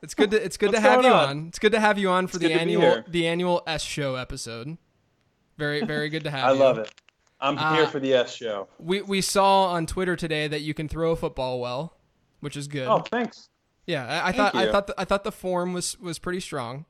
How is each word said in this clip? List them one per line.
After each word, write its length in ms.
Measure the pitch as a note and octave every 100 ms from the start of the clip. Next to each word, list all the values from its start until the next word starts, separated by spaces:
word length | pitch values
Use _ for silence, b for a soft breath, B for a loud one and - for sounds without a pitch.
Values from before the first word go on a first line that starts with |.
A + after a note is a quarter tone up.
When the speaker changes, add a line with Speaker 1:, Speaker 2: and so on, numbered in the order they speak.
Speaker 1:
It's 100 | D#3
good 160 | - G#3
to, 80 | G#3+
it's 200 | F3+ -
good 100 | G3+
to 60 | A3
Speaker 2:
What's 60 |
Speaker 1:
have 180 | G#3+ B3+
Speaker 2:
going 60 | B3+
Speaker 1:
you 40 |
Speaker 2:
on? 180 | G#3+ C#3+
Speaker 1:
on. 180 | C#3+ E3
It's 100 | -
good 140 | G#3+
to 80 | A3
have 180 | G#3+ G#3
you 120 | G3
on 160 | F3+ F#3
for 100 | F#3
Speaker 2:
It's 60 |
Speaker 1:
the 60 | E3
Speaker 2:
good 0 |
to 60 | D#3+
be 40 |
Speaker 1:
annual, 200 | E3+ F3
Speaker 2:
here. 240 | E3+ A#3 G#3+
Speaker 1:
the 180 | E3+ E3
annual 380 | E3+ F3+ F3 -
S 160 | D3+
Show 320 | - - C#3+
episode. 640 | C3 B2+ C3+ - A2+ B2 E3+ _ _ _ _ _ _ _ -
Very, 260 | D3 D3
very 260 | A3+ D3+ D3+
good 140 | D#3 D3+
to 40 |
Speaker 2:
<laughs> 0 |
Speaker 1:
have 180 | C#3 B2+
Speaker 2:
I 20 |
Speaker 1:
you. 80 | C3+
Speaker 2:
love 180 | C3+ A2+
it. 160 | G#2+ _ _ _ _ _
I'm 160 | C3+ D3
here 280 | D#3 D#3+ D3+
Speaker 1:
Uh, 20 |
Speaker 2:
for 120 | D3+
the 140 | C3+
S 220 | B2+ A#2+ -
Show. 320 | A#2+ G#2 F#2+ _
Speaker 1:
we, 240 | E3 G3
we 200 | G3 G3
saw 500 | F3 G3+ G3 G3 F#3+
on 160 | F3 D#3+
Twitter 280 | - F#3 E3+
today 320 | E3+ D#3 D3+
that 140 | D3+
you 140 | D3+ D3
can 120 | D#3
throw 220 | D3+ E3
a 20 | E3
football 440 | E3 - C3 B2+
well, 380 | B2 B2 D#3+ _ _ _ _ _
which 140 | D3 C#3+
is 120 | C#3+
good. 200 | C#3+ C3
Speaker 2:
Oh, 120 | G3+
thanks. 500 | - A#3 A3+ - - _ _ _ -
Speaker 1:
Yeah, 180 | D#3 A#2+
I, 240 | D#3 E3
I 20 |
Speaker 2:
Thank 20 | F#3
Speaker 1:
thought, 200 | G3+ F3+
I 100 | F#3+
Speaker 2:
you. 60 |
Speaker 1:
thought 160 | F#3+ G3+
the, 140 | -
I 40 | F#3
thought 180 | G3+
the 80 | G#3
form 420 | - F#3 F3+ F3+
was, 260 | F3+ F3 -
was 200 | F3+ E3
pretty 220 | - F3+
strong. 440 | F#3 D3+ A#2 C3 D#3+